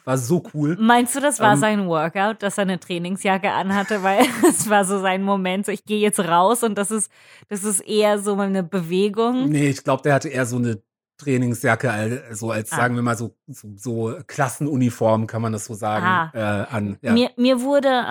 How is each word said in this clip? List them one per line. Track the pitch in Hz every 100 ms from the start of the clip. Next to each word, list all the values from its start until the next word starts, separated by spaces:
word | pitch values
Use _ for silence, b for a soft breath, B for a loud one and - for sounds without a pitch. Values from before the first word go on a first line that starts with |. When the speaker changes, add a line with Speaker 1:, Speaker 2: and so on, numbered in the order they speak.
Speaker 1:
war | - 131
so | 120 175 -
cool. | 151 147 180
Speaker 2:
Meinst | 220 240 240 277
du, |
das | 285 285
war | 220
Speaker 1:
Ähm, | 208
Speaker 2:
sein | 214 208 185
Workout, | 160 160 196 202 214
dass | 202 196
er |
eine | 190 180
Trainingsjacke | - 175 175 196 202 190 190
anhatte? | 123 190 196 196 214
Weil | 185 196 254 233
<laughs> | 330
es | - 220
war | 208
so | 190 202
sein | 190 190
Moment, | 196 196 185 190
so, | 208
ich | 202 -
gehe | 214
jetzt | 208 214
raus | 170 170 190 240
und | 233 202
das | 196
ist, | 220 - b b b b
das | 208
ist | 208 208
eher | - 214 208 208
so | 202 196
mal | 196
eine | 190
Bewegung. | 170 196 165 185 208 202 233 254 254
Speaker 1:
Nee, | 151 143
ich | 135
glaub, | - 135
der | 151
hatte | 135 156
eher | 131
so | 123 123
eine | 120 110 _ _ _ _
Trainingsjacke, | 143 127 123 113 127 113 127
al-, | 107 110 120 -
so | 107 110
als, | 113 -
Speaker 2:
Ah. | 160
Speaker 1:
sagen | 123 120
wir |
mal, | 120 117
so, | 113 _ -
so, | 135 107 101
so | 127 117 113 160 -
Klassenuniform, | - 135 - 147 135 123 - 113 110 110
kann | 110
man | 113
das | 107
so | -
sagen, | 107 107 107
Speaker 2:
Ah. | 180 185 160
Speaker 1:
äh, | 120 104 101 -
an. | 113 104 98
Ja. | -
Speaker 2:
Mir, | 233 247 -
mir | 247 262
wurde, | 262 285 269 254 226